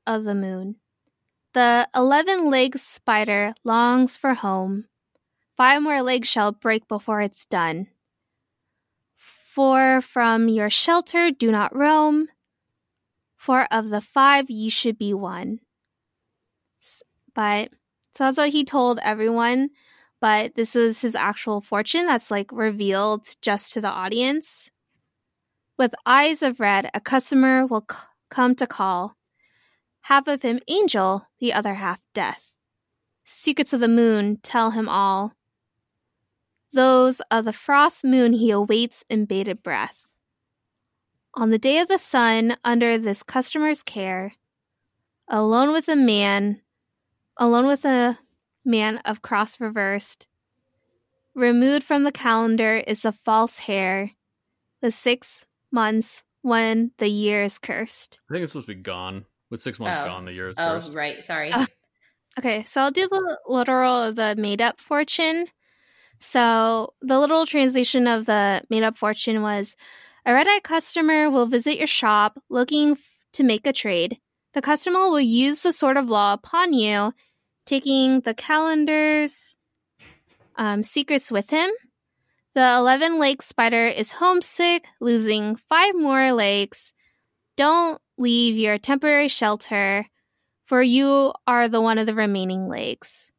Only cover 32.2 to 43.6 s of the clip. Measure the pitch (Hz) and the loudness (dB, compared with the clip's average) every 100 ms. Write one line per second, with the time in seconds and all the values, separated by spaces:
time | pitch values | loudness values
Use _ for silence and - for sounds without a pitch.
32.2 | 123 - _ _ _ _ _ _ _ _ | -6 -8 _ _ _ _ _ _ _ _
33.2 | - - 311 277 - 254 233 233 233 214 | -20 -6 -4 -2 -2 0 4 4 4 2
34.2 | 202 208 - 233 226 220 214 196 196 196 | 0 -4 -4 0 0 -2 -2 0 0 0
35.2 | 214 - _ _ _ _ _ _ _ _ | -4 -12 _ _ _ _ _ _ _ _
36.2 | _ _ _ _ _ 269 262 254 254 254 | _ _ _ _ _ 2 6 6 4 0
37.2 | - 226 220 - - 285 311 - 262 254 | -2 -2 -2 -6 2 4 4 2 2 4
38.2 | 240 233 226 202 208 226 233 - - 220 | 4 4 2 2 2 0 0 -6 -4 -4
39.2 | 208 190 202 185 - 123 110 - _ _ | -2 -2 -4 -6 -6 -6 -6 -10 _ _
40.2 | _ _ _ _ _ _ _ _ _ _ | _ _ _ _ _ _ _ _ _ _
41.2 | _ - 220 220 262 311 349 381 - 254 | _ -2 0 2 2 2 2 -2 0 0
42.2 | 233 220 226 - 240 233 233 226 220 202 | 2 2 0 -2 -2 0 2 0 -2 -6
43.2 | - 262 254 311 | -6 -6 -4 -2